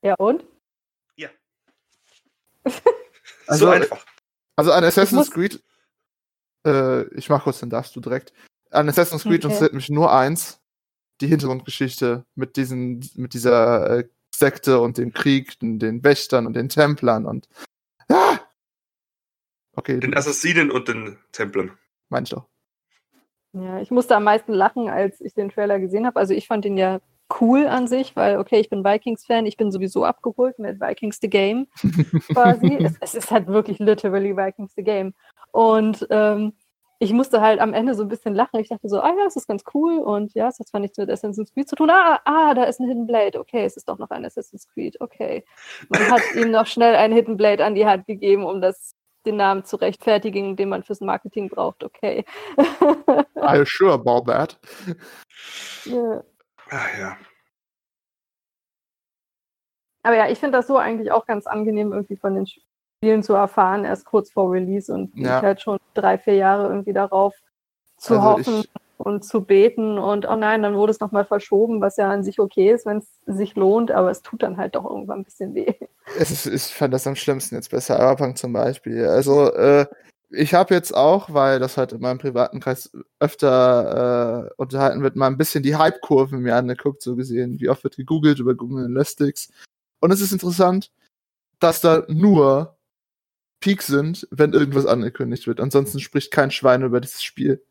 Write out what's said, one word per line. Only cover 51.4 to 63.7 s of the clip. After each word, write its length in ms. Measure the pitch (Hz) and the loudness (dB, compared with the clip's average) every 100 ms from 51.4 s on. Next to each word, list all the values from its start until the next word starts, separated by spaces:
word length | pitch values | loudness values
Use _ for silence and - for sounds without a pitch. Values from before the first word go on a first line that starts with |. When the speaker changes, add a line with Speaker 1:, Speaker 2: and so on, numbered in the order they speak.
| 196 | -8
Speaker 1:
braucht. 380 | - 180 - - | -6 -6 -6 -18
Okay. 400 | _ 208 - - - 415 294 | _ -6 -6 -10 -18 -4 0
<laughs> 800 | 311 - 302 294 - 262 285 302 | 0 2 2 2 2 2 0 -2
Speaker 3:
Are 220 | 240 147 | 2 2
you 40 | 143 | 2
sure 280 | - 190 | 2 4
about 360 | 139 117 120 120 | 4 2 0 0
that? 300 | 117 156 - - - 190 165 - - _ - - - - - - | -2 -2 -8 -20 -16 -14 -14 -16 -20 _ -20 -20 -18 -18 -16 -6
Speaker 1:
Ja. 360 | 247 233 220 - _ _ _ - | -4 -4 -6 -10 _ _ _ -12
Speaker 2:
Ah, 180 | - - 196 | -8 -8 -8
ja. 180 | 196 - - _ _ _ _ _ _ _ _ _ _ _ _ _ _ _ _ _ _ _ _ _ _ _ _ _ _ _ | -12 -12 -20 _ _ _ _ _ _ _ _ _ _ _ _ _ _ _ _ _ _ _ _ _ _ _ _ _ _ _
Speaker 1:
Aber 140 | 226 226 | 2 4
ja, 120 | 214 | 2
ich 100 | 226 | 0
find 140 | 294 | 0
das 140 | 254 247 | 0 2
so 80 | 269 | 0
eigentlich 360 | - 226 214 | 0 -4 -2
auch 120 | 226 - | -2 0
ganz 220 | 208 - | -6 -6
angenehm, 460 | 214 214 214 208 | -4 -2 -2 -4
irgendwie 240 | 202 196 196 | -4 -8 -6
von 180 | 202 196 | -4 -4
den 100 | 196 | -6
Spielen 760 | - _ _ _ _ 214 214 | -12 _ _ _ _ 0 0
zu 100 | 208 | 2
erfahren, 520 | 202 196 - 185 | 2 2 2 2